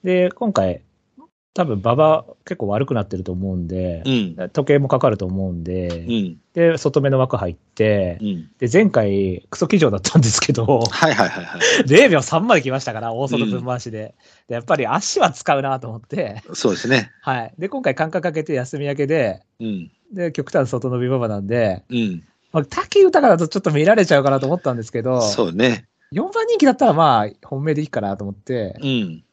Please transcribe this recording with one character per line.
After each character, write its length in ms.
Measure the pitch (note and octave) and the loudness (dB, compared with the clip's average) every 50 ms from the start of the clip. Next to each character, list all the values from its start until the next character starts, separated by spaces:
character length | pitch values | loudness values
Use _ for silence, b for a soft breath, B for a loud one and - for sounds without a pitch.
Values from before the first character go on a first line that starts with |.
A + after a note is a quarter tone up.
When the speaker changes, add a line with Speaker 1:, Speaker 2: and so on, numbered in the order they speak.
| - | 0
Speaker 1:
で、 260 | F#3 F3+ F3+ F3+ F3+ | 0 2 2 2 0
今 220 | - - A#3+ A3 | 0 -2 -4 0
回、 300 | F#3+ - G2 F#2 F2 - _ _ _ _ _ _ _ - - _ _ _ _ _ _ | 0 2 0 0 -2 -6 _ _ _ _ _ _ _ -20 -20 _ _ _ _ _ _
多 100 | - F3+ | -2 -2
分 140 | D3+ A2 G2 | -2 -2 -2
馬 180 | F#2+ A2+ A#2+ | 0 0 4
場 300 | C#3 D#3 D#3 D#3 D#3 - - - _ _ | 4 6 4 4 2 0 -8 -20 _ _
結 120 | - F3+ | -12 -8
構 120 | - A2+ G2+ | -6 -4 -2
悪 160 | G2+ A2 C3+ | 0 -2 -2
く 80 | - | 0
な 120 | - A2+ G2 | -2 -4 -4
っ 40 | - | -4
て 80 | - | -6
る 80 | F2+ F2+ | -8 -6
と 80 | - | -6
思 220 | F2+ F2+ G2 G2 F#2+ | -6 -6 -4 -4 -4
う 20 | |
ん 100 | F2+ E2+ | -4 -6
で、 360 | E2 F2+ F#2 F#2 F2+ E2+ E2 E2 | -6 -6 -4 -4 -4 -6 -4 -2
Speaker 2:
う 60 | C3+ | -2
ん。 400 | C3 A#2+ G#2 F2+ E2 E2+ F2+ F2+ | 0 0 -2 -4 -6 -8 -10 -6
Speaker 1:
時 160 | _ - C3+ - D3 | _ -4 2 2 2
計 40 | C#3+ | 2
も 100 | C#3 C3 | 4 2
か 100 | C#3+ C3 | 0 2
か 100 | - C3 | 2 2
る 80 | A2 | 0
と 80 | G2 F#2+ | 0 -4
思 260 | F2+ F#2 F#2+ F#2+ F#2 | -4 -4 -4 -4 -4
う 40 | F2 | -6
ん 100 | E2+ E2 | -6 -6
で、 240 | E2+ F2+ F#2 F2+ F2 | -6 -4 -4 -4 -4
Speaker 2:
う 220 | E2+ E2 E2 E2+ | -6 -6 -6 -4
ん。 280 | A#2 A2+ G2+ F2+ E2 D#2 _ _ | -2 -2 -2 -4 -8 -14 _ _
Speaker 1:
で、 240 | _ E3+ E3+ E3 E3 | _ 2 2 2 2
外 240 | D3+ - D3 C#3 D3+ | 2 -2 0 0 2
目 80 | C3+ C#3 | 2 2
の 100 | C3+ C3 | 2 2
枠 200 | C3 C3 - G#2+ | 2 0 0 -4
入 120 | G2 F2+ | -4 -6
っ 40 | E2 | -8
て、 640 | - _ _ _ - G#2+ A2 G#2 G2+ F#2+ F2+ E2+ F#2 | -10 _ _ _ 0 2 2 4 2 0 -2 -4 -4
Speaker 2:
う 40 | G#2+ | -4
ん。 260 | G#2 G2 E2+ D#2+ - _ _ | -4 -4 -6 -8 -14 _ _
Speaker 1:
で、 100 | B2+ A#2+ | -4 2
前 200 | A2+ F#3 A3 F#3+ | 4 4 4 4
回 560 | - B2+ A2 G2+ G2 G2 G2 F#2+ F2+ F2 _ _ | 4 2 2 2 2 0 0 0 -2 -6 _ _
ク 80 | - | -4
ソ 100 | - F3+ | -4 0
騎 120 | D#3+ - F#3+ | 2 4 4
乗 120 | D#3+ B2 | 4 4
だ 60 | G#2 | 2
っ 40 | F#2+ | 0
た 160 | F#2+ - - E3 | -4 2 4 4
ん 20 | |
で 80 | B2 A2+ | 4 4
す 100 | G#2 - | 2 0
け 140 | - - | 0 0
ど、 280 | - A#2 A2+ A#2+ C#3+ A#2 A#2 A2 | 0 0 2 2 2 2 2 0
Speaker 2:
は 180 | - - E3 D#3+ | 0 2 2 2
い 60 | C3 | 4
は 100 | - G2+ | 2 2
い 40 | E2 | 0
は 100 | - G2 | 0 -6
い 40 | F2 | -12
は 100 | - - | -12 -6
い。 40 | - - D#3 | -2 0 2
Speaker 1:
<laughs> 160 | D#3+ C#4+ - C3 | 2 2 4 6
零 220 | C#3+ F#3+ C#4+ B3+ | 8 8 8 8
秒 100 | E3+ C#3+ | 6 4
三 260 | B2+ - D#3+ E3 G3 | 2 2 0 0 2
ま 100 | A#3+ A#3 | 4 2
で 40 | E3 | 2
来 100 | B2 C3 | 2 0
ま 80 | B2+ C#3 | -4 -4
し 40 | - | -4
た 80 | C#3 | -6
か 80 | A2 A2 | -8 -6
ら、 140 | A2+ A#2 A2+ | -6 -6 -4
大 140 | A#2 C#3 C3+ | -4 -4 -2
外 180 | - A#2+ A#2 | -2 -2 -2
分 180 | A2 G2 - A#2+ | -2 -2 -4 -4
回 160 | B2+ B2 A#2+ | -4 -6 -6
し 100 | - A#2+ | -6 -10
で。 100 | A2 G#2+ | -10 -10
Speaker 2:
う 40 | G#2+ | -12
ん。 40 | A2+ _ b b b b b b _ | -14 _ b b b b b b _
Speaker 1:
で、 60 | A#2+ | -8
や 60 | A#2 | -8
っ 40 | A#2+ | 0
ぱ 120 | - F3 | 0 0
り 100 | D3 B2 | 0 0
足 320 | A2 B2 F3+ G3+ - - G4 | 0 -2 -2 -2 -2 0 0
は 120 | C4+ F3 | 0 0
使 260 | C#3 - - - D3 | 0 -4 -2 0 0
う 60 | C#3 | 0
な 180 | C3+ C3+ C3+ B2+ | 0 -2 -4 -6
と 80 | B2 A#2 | -6 -12
思 80 | A2 | -14
っ 40 | A2+ | -14
て。 400 | - _ - G3 D#3+ G#2+ G2+ - _ - | -14 _ -6 -6 -6 -6 -8 -14 _ -14
Speaker 2:
そ 160 | - - - B2 | -12 -2 0 0
う 40 | |
で 60 | F#2 - | 0 0
す 100 | - A#2 | 0 0
ね。 220 | C3+ B2 G#2+ - _ _ | 0 0 0 -4 _ _
Speaker 1:
は 220 | _ - C3 B2 A#2 | _ -6 -4 -4 -6
い。 100 | A#2 _ | -10 _
で、 140 | - E3 G3+ | -10 -10 -8
今 100 | - C4+ | -8 -4
回 140 | B3+ D3+ C3 | -2 -2 -2
間 160 | D3+ D#3+ D#3+ | -2 -4 -4
隔 120 | D#3+ F#3 | -4 -4
か 100 | D#3 F3+ | -4 -4
け 120 | D3+ D#3 D3+ | -4 -4 -4
て 80 | - | -4
休 260 | D#3 B2+ B2+ C3 - C#3+ | -4 -4 -4 -6 -8 -8
み 60 | C#3+ | -6
明 100 | C#3+ C#3+ | -6 -4
け 120 | C#3+ C#3+ | -4 -2
で、 360 | C3+ D#3 D#3+ B2+ G#2+ F2+ - _ _ _ _ | 0 0 0 0 -2 -4 -6 _ _ _ _
Speaker 2:
う 60 | A2+ | -8
ん。 260 | A2 G#2 F#2 E2 - _ _ _ _ | -6 -6 -6 -10 -12 _ _ _ _
Speaker 1:
で、 200 | A3+ F#3+ F3 E3 | -8 -6 -6 -6
極 180 | - - C#3 - | -4 -6 -8 -2
端 180 | - D#3+ C3+ A#2 | 0 0 0 0
外 220 | - B2 A2 C3 | -2 -4 -4 -4
伸 80 | B2 B2 | -4 -2
び 80 | B2 | -2
馬 120 | B2 C3+ C3 | -2 -2 -2
場 80 | A#2+ A2 | -2 -2
な 120 | G#2+ G2+ | -4 -6
ん 60 | G2 | -4
で、 380 | G2 A#2 A#2+ A2+ G#2 F#2 F#2 _ _ | -2 0 0 0 0 -2 -4 _ _
Speaker 2:
う 60 | B2+ | -4
ん。 280 | A#2+ A2+ G#2 F2+ E2+ - _ _ _ _ _ | -2 -2 -2 -4 -8 -12 _ _ _ _ _
Speaker 1:
ま 80 | - D#3+ | -2 -2
あ、 40 | C#3+ | -2
武 360 | - - F4 G4+ - - G4+ | -2 -6 -8 -6 0 4 6
豊 260 | G4 F#4 - E4 C#4+ | 6 6 6 4 6
だ 120 | B3 F#3 E3 | 6 4 4
と 100 | E3+ D#3 | 2 -2
ち 80 | - | -4
ょ 40 | G3 | -4
っ 20 | |
と 80 | - E3+ | -2 0
見 160 | D3+ D3 D3+ | 2 2 2
ら 80 | F3+ A3 | 2 2
れ 100 | A3+ F#3+ | 2 2
ち 80 | D#3 | 4
ゃ 80 | E3+ C#3+ | 4 4
う 40 | C3+ | 4
か 60 | C#3 | 2
な 100 | C3+ C3+ | 2 2
と 60 | C3 | 0
思 100 | C3+ E3+ | -2 -2
っ 40 | F3+ | -2
た 140 | - C#3 B2 | -2 -4 -4
ん 20 | |
で 60 | A#2 | -4
す 100 | A2 - | -6 -6
け 80 | - A#2+ | -8 -6
ど、 220 | A2 B2+ B2+ B2 | -2 0 0 0
Speaker 2:
そ 260 | A2+ G#2 G2+ A#2 A2+ F2 | 0 0 0 0 -2 -2
う 40 | |
ね。 360 | E2 F#2+ B2 B2+ A#2 F#2+ - _ _ _ _ _ | 0 0 2 2 0 -2 -6 _ _ _ _ _
Speaker 1:
四 180 | - F3 C#4+ F#4+ | -6 -4 -4 -2
番 160 | G4+ A4+ A4+ | -2 -2 0
人 120 | A#4 A#4 G4 | 0 2 4
気 80 | D4+ | 4
だ 60 | C#4 | 4
っ 40 | B3 | 4
た 80 | C4 C#4+ | 4 2
ら 80 | A3+ | 2
ま 340 | D#3 D#3 E3 D3 B2+ A2 G#2+ G#2+ | 4 4 4 4 4 4 2 -2
あ、 160 | - _ - | -6 _ -14
本 180 | - - C3+ C#3+ | -10 -8 -6 -2
命 80 | D#3+ | -2
で 80 | D3+ D3 | -2 -2
い 40 | D3+ | -4
い 40 | D3 | -4
か 140 | - B2 | -6 -4
な 120 | G#2 G2+ G2 - | -4 -4 -6 -6
と 60 | G#2+ | -8
思 100 | G2+ G2 | -10 -10
っ 0 | |
て、 420 | G2+ _ - C3 A#2+ G#2+ F#2 G#2 - | -12 _ -6 -4 -4 -4 -6 -8 -8
Speaker 2:
う 40 | D3 | -4
ん。 380 | C#3 C3 A#2+ G#2+ F2+ D#2+ E2 _ _ | -2 -2 -2 -2 -4 -8 -14 _ _